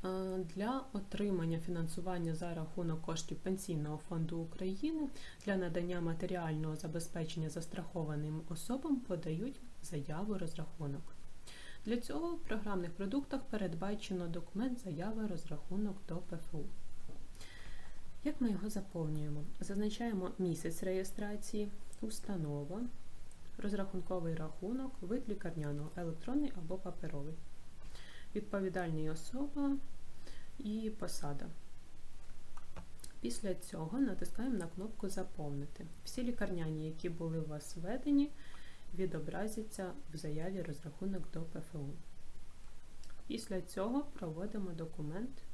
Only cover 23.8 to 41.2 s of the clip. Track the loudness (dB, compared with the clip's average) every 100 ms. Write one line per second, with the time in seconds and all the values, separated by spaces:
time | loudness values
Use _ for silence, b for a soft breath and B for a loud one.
23.8 | 2 2 2 2 2 0 0 -2 -2 0
24.8 | 0 -2 0 0 0 0 0 0 0 0
25.8 | -2 -2 -2 0 2 4 4 2 0 0
26.8 | 0 0 0 0 0 -2 -2 -2 -4 -4
27.8 | B B B B B -2 0 0 2 2
28.8 | 2 4 4 2 0 2 2 4 4 4
29.8 | 4 2 2 0 B B B -2 -2 0
30.8 | 0 0 2 4 4 4 2 0 -2 -2
31.8 | -2 -2 0 0 0 0 2 2 2 0
32.8 | -2 -4 -4 -2 0 2 2 0 -2 -4
33.8 | -2 2 4 4 4 4 4 2 0 -2
34.8 | -4 -2 0 0 0 0 0 0 -2 -4
35.8 | -6 -6 -4 0 2 4 2 2 2 0
36.8 | -2 -2 -2 0 0 0 0 -2 -4 -2
37.8 | 0 0 6 6 6 B B B B B
38.8 | B 2 2 2 0 0 0 0 -4 -4
39.8 | -4 -4 -6 -4 0 0 2 0 -2 -4
40.8 | -6 -2 0 2